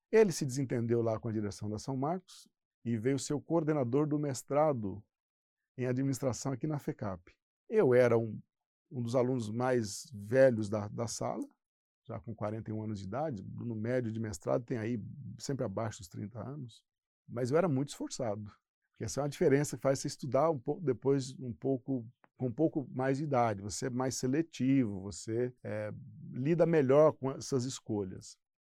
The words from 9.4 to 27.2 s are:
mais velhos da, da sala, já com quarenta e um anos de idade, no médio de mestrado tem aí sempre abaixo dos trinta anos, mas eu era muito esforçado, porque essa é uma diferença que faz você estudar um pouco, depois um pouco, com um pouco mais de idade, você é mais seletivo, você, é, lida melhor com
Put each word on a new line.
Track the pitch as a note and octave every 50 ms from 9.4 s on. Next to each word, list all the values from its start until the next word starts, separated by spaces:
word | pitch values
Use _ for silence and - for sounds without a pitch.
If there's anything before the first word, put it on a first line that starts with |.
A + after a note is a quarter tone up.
| A2 G#2
mais | A2 A#2+ B2 C3 B2+ B2 A2 G#2 G#2 - - - B2
velhos | G2+ G2+ G#2+ A#2+ C3 C3+ C3+ A#2+ G#2+ A2 G2
da, | G#2+ G#2+ G2+
da | G#2+ A#2+ A#2 A#2 A2+
sala, | - - B2 A#2+ - A3 C#4+ C#4 _ _ _ _ _ _ _ _ _ _ _
já | - A2 A2+
com | - A#2 A2+
quarenta | - G#2+ G#2 G#2+ A2+ G#2 G#2+
e | G#2+
um | G#2+ G#2+
anos | G#2+ G#2+ G2
de | G2
idade, | F#2 G#2 C3 D#3 E3 B2+ F#2+ - A2 -
no | A2 A2 A#2+ A#2
médio | G#2+ G#2 A#2 B2+ C3 B2 A2 A2
de | A2+
mestrado | A2+ A2 G#2 - - C3+ C3 C3+ A#2+
tem | - C3
aí | A2+ G#2+ A#2 B2 A2 - A2+ - - B2 - A#2 -
sempre | - - C#3 B2 C3
abaixo | G#2+ F#2+ G#2+ A2+ A2 - -
dos | G2 -
trinta | - A2+ G#2+ G2 - A2+
anos, | G#2+ A#2+ C#3+ D3+ C3 A2+ - - _ _ _ _ _ _ _ _ _
mas | - G2+ A#2 B2+ A#2
eu | C3+
era | E3 F#3
muito | F3+ C3+ B2+ D3 C#3+
esforçado, | - - D4+ C#4+ - - C3 A2 G2+ G#2+ G#2 G#2 - _ _ _ _ _ _ _
porque | _ _ A#2
essa | A2 - C3+
é | C#3+
uma | D3
diferença | C#3+ - F#3 D3+ C3+ C#3+ C#3+ - -
que | B2 -
faz | C3+ C#3 -
você | - D3
estudar | - - - C3+ A2+ C3 D3+ E3
um | E3 B2+
pouco, | - - D3 G3+ F3+
depois | C#3 B2 G#2 - C3+ C#3 C#3 B2+ C3 C3 -
um | C3 B2 A2
pouco, | - - C3+ C3+ B2 - - C3+ B2 A2+ A#2 - _ - _ _
com | _ C3 B2+
um | A2
pouco | C#3+ D#3 - - D#3 B2+ - -
mais | B2+ B2+ C3+ C#3
de | C3+ D#3+
idade, | D3 C#3 A#2+ A#2+ A2+ G#2+ F#2+ G2
você | G2+ F2 - C3+
é | C3+
mais | A#2+ B2 C3 C3 A#2+
seletivo, | - - B2+ C3 D#3 E3 - - - B2+ C3 C#3 C#3 B2 G#2 G2+ F#2+
você, | F#2+ G2+ F#2+ - - A2+ A2 A#2 B2 B2+ B2 _ -
é, | G#2+ G#2+ G#2+ G#2+ G#2+ G#2+ A2 - - G#2+ - - -
lida | C#3+ B2+ C3 D3+ F3 D#3+ E3+
melhor | E3 E3+ D#3+ C#3 B2 C3+ D3 D#3 D3+ -
com | -